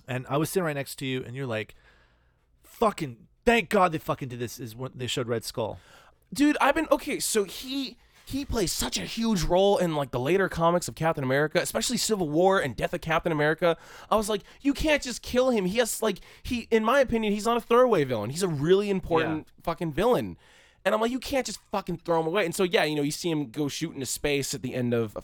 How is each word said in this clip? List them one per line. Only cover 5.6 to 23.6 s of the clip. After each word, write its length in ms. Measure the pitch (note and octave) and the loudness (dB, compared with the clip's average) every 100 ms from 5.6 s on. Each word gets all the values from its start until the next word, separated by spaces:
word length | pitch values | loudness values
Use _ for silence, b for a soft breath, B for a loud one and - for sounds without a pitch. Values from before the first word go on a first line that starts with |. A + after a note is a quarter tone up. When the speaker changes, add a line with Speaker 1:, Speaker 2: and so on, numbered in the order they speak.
| G#2+ - B B B _ - | -6 -6 B B B _ -8
Speaker 2:
Dude, 240 | F3+ D4 C#4+ | 2 2 4
I've 140 | C4 | 2
been, 140 | D4 D#4 | 2 2
okay, 300 | C#4+ D4 G3+ | 0 0 -4
so 240 | - A3 | -2 -2
he, 520 | G3 - C4 C#4 C4 - b b b | -2 -6 -8 -6 -6 -10 b b b
he 180 | C4+ | -8
plays 280 | C#4+ B3 E3+ | -4 -2 -2
such 260 | - A#3+ A3 | -2 -4 -4
a 40 | |
huge 400 | F3 A3+ A3+ G3+ | -6 -4 0 0
role 360 | D3+ F3+ G3 G3+ | 2 4 4 4
in, 160 | F3 | 0
like, 160 | D3+ C#3 | -2 -2
the 80 | B2 | -2
later 300 | C3+ F#3+ F#3 | 0 2 0
comics 400 | - E3 F3 - | 2 2 2 0
of 60 | |
Captain 280 | - D#3+ D#3+ | -2 -2 0
America, 380 | C3 C3+ D3+ F3 | 0 0 2 0
especially 360 | - A3 A3+ A#3+ | 0 -2 -2 -2
Civil 320 | - G#3 D#3 | 0 0 0
War 300 | D3+ F#3+ G3 | 4 4 4
and 160 | F#3+ | 0
Death 180 | A2 D#3 | -4 -6
of 60 | F3+ | -4
Captain 300 | E3 D#3+ F3 | -2 -2 0
America. 440 | D#3 D3+ D#3+ F3 D#3+ B B B | 0 0 2 0 0 B B B
I 60 | G#3+ | 0
was 120 | G#3 | 0
like, 140 | G#3 - B | -4 -6 B
"You 120 | C#4 | -2
can't 280 | - D#4 D4 | 0 2 2
just 200 | C4 A3+ | 0 -10
kill 280 | - B3 C4 | -2 2 2
him." 160 | A3+ F#3 | 2 2
He 120 | A3+ | 0
has, 240 | A#3 - | 0 0
like, 160 | A3 F#3+ B B | -2 -4 B B
he, 240 | - A#3+ - | -6 -6 2
in 140 | A3+ | 2
my 160 | A3 C#4 | 4 4
opinion, 320 | B3+ A3+ G#3+ | 4 2 0
he's 120 | G#3 G#3+ | 0 0
not 100 | A#3 | 0
a 40 | |
throwaway 440 | - A#3 B3+ F#3+ | 4 6 6 4
villain. 260 | C3+ A#2 G#2+ | 2 -2 -4
He's 120 | D#3 | -2
a 60 | F#3+ | -2
really 420 | D3 D3+ F#3+ G#3 | 0 4 4 4
important 560 | F#3+ - D#3+ D#3+ D#3 - | 0 0 0 0 -2 -8
Speaker 1:
Yeah. 160 | _ | _
Speaker 2:
fucking 280 | - E3 E3+ | -6 -4 -4
villain. 440 | C#3+ A3+ G3 G2+ E2 b b b b F#3+ | 0 2 2 0 -8 b b b b 0
And 80 | |
I'm 60 | G#3+ | 0
like, 100 | A#3 | 0
"You 80 | B3+ | -2
can't 280 | - C4+ A#3 | -4 -4 -4
just 140 | G3 _ | -8 _
fucking 240 | G#3 F#3 E3+ | -6 -4 -6
throw 220 | - E3 | 0 0
him 60 | D#3+ | 2
away." 180 | F3+ | 0
And 100 | E3+ | 0
so, 80 | - | 0
yeah, 220 | F#3 G#3 | 0 2
you 100 | D#3 | 2
know, 60 | D3+ | 0
you 100 | C#3+ | -2
see 200 | - F3 | -2 -2
him 200 | D3+ C#3 | -2 -4
go 180 | B2+ | -4